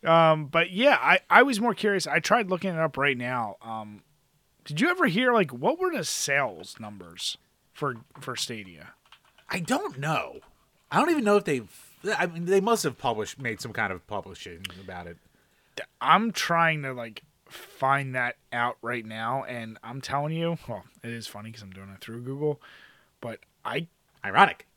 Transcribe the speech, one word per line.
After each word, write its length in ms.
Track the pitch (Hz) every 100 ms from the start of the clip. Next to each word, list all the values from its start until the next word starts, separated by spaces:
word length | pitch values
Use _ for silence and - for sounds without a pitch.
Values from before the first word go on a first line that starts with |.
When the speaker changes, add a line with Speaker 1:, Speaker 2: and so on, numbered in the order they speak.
| 180
Speaker 1:
Um, 400 | 165 165 156 147
but 240 | 165 175
yeah, 280 | 185 269 185
I, 180 | 131 180 _
I 100 | 190
was 180 | 277 220
more 140 | 233
curious. 320 | 208 214 196 156
I 140 | 156
tried 280 | - 233 202
looking 220 | 180 190
it 80 | 165
up 180 | 160 135
right 220 | 143 127
now. 380 | 123 127 110 95
Um, 440 | 113 110 107 104 _ _ _ _ _ _
did 160 | - 147
you 80 | 294
ever 160 | 359 294
hear, 260 | 175 254
like, 180 | 233 165
what 280 | 120 165 330
were 120 | 370
the 120 | 302
sales 720 | 156 - - 143 131 87 92 -
numbers 600 | 107 104 87 82 - - _ _ _
for, 220 | - 143 117 - -
for 160 | 127 120
Stadia? 540 | - 113 95 82 73 - _ - _ _ -
Speaker 2:
I 120 | 185
don't 360 | 165 269 403 135
know. 440 | 147 147 - - - _ _ _ _
I 80 | 151
don't 100 | 302
even 140 | 311
know 140 | 208 208
if 80 | 180
they've, 220 | 135 104 - - - 190 214
I 120 | 180
mean, 180 | 165 170
they 160 | 196
must 220 | 196 226
have 160 | 151 123
published, 400 | 131 110 104 -
made 180 | 127 107
some 140 | 120
kind 180 | 107 104
of 140 | 90 _
publishing 640 | 104 92 90 - 85 95 90
about 240 | 95 90 85
it. 100 | 85 _ _ _ _ _ - - _
Speaker 1:
I'm 320 | 127 175 226
trying 520 | - - 170 165 156
to, 100 | 139
like, 300 | 123 117 107 _ _ _
find 640 | - - - 131 139 135
that 220 | 127 123 - _
out 240 | 120 120 117
right 200 | 113 120 110
now, 360 | 110 113 131 -
and 340 | 120 113 110
I'm 180 | 110 135
telling 320 | - 139 147 160
you, 240 | 165 170 -
well, 140 | 104 - _
it 60 | 117
is 160 | 117 110
funny 260 | 104 110
'cause 120 | 113
I'm 80 | 104
doing 180 | 92 98
it 100 | 98
through 220 | - 117
Google, 400 | 123 135 151 143 - - - _ _ _
but 180 | 117 - _ _ -
I 220 | 123 165 _ _ _
Speaker 2:
Ironic. 440 | 101 104 190 - -